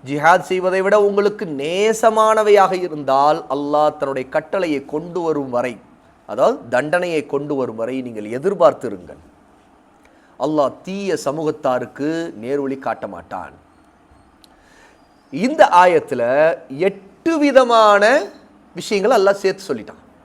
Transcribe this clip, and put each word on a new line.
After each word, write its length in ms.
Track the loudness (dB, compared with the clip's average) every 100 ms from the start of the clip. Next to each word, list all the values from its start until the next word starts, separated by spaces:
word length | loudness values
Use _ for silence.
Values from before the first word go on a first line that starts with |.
| -6
ஜிஹாத் 420 | 0 4 4 2
செய்வதை 300 | -2 0 0
விட 180 | 2 4
உங்களுக்கு 440 | 4 2 0 -2 -8
நேசமானவையாக 1300 | -6 -4 0 0 2 2 4 4 4 4 4 4
இருந்தால், 680 | 2 -6 -6 0 2 2 0 -2
அல்லாஹ் 500 | -6 -2 0 0 0
தன்னுடைய 320 | -6 -6 -4
கட்டளையை 560 | -6 -4 -4 -2 -4
கொண்டு 360 | -4 -10 -8 -6
வரும் 300 | -2 -2 -2
வரை, 240 | -4 -4 -8 _ _ _ _ -12
அதாவது 320 | 0 0 0 -4
தண்டனையை 580 | -4 0 -2 -2 -4 -4
கொண்டு 280 | -6 -4
வரும் 260 | -4 -4 -6
வரை 140 | -6 -6
நீங்கள் 280 | -8 -10 -8 -4
எதிர்பார்த்திருங்கள். 840 | -4 4 2 2 -8 -10 -14 -20 -20 _ _ _ _ _ _ _ _ _ _ _
அல்லாஹ் 380 | -2 0 -2 -4
தீய 340 | -12 -8 -4 -4
சமூகத்தாருக்கு 840 | -4 -4 -4 -4 -2 -2 -4 -6 -4 -4 -8
நேர்வழி 440 | -12 -6 -6 -4 -6
காட்ட 280 | -8 -8 -10
மாட்டான். 500 | -14 -14 -14 -14 -20 _ _ _ _ _ _ _ _ _ _ _ _ _ _ _ _ _
இந்த 300 | -4 -4 4 6
ஆயத்துல 560 | 6 6 4 0 -4 0 2 2 0 -10 -4 -4
எட்டு 500 | -4 -20 _ -4 0
விதமான 640 | 4 4 4 4 6 6 4 2 -2 -14 _ _ _
விஷயங்களை 400 | -14 -4 -2 2 4
அல்லாஹ் 240 | 2 2
சேர்த்து 260 | -2 -4 -8
சொல்லிட்டான். 340 | -8 -8 -20 _ _